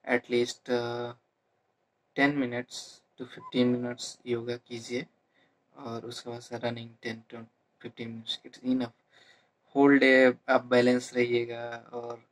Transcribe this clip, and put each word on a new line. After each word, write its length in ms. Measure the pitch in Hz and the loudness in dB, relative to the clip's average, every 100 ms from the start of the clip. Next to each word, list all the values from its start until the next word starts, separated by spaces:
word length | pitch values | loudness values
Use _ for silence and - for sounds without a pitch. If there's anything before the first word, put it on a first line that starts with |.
| - | 0
at 160 | 123 - | -2 0
least, 440 | 120 123 - - | 0 0 -4 -4
uh, 420 | 123 120 120 120 120 _ _ _ _ _ _ _ _ _ - | -4 -2 -6 -8 -12 _ _ _ _ _ _ _ _ _ 0
ten 160 | 139 147 | 0 2
minutes 440 | 123 120 120 - - - _ _ | -4 -4 -8 -14 -16 -20 _ _
to 60 | 123 | -16
fifteen 500 | - - 127 123 123 | -16 -6 0 2 2
minutes 420 | 123 120 - - 123 | -4 -8 -12 -12 -6
योगा 300 | 117 117 120 | -4 -4 -10
कीजिए 500 | _ 120 113 123 - _ _ _ _ _ _ 139 | _ -14 -8 -8 -8 _ _ _ _ _ _ -16
और 300 | 135 117 117 | -12 -10 -10
उसके 240 | 120 123 | -14 -12
बाद 100 | 117 | -14
से 180 | - 120 | -12 -6
रनिंग 320 | 120 117 117 117 120 | -6 -6 -14 -12 -12
ten 280 | 113 - | -12 -14
to 100 | 117 113 _ _ _ 123 | -18 -20 _ _ _ -18
fifteen 260 | 117 117 | -12 -12
minutes, 340 | 113 113 117 - | -12 -12 -12 -14
it's 180 | - | -10
enough। 320 | 127 127 117 _ _ _ _ _ _ _ _ | -2 -2 -2 _ _ _ _ _ _ _ _
होल 240 | 139 139 139 | 4 6 8
डे 360 | 135 131 131 123 - | 8 8 6 4 0
आप 160 | 131 | 0
balance 500 | 123 123 123 123 - | 4 4 6 2 0
रहिएगा 720 | 123 120 120 117 117 117 117 - | 0 2 0 -2 -8 -10 -12 -12
और 320 | 123 117 120 _ | -12 -10 -14 _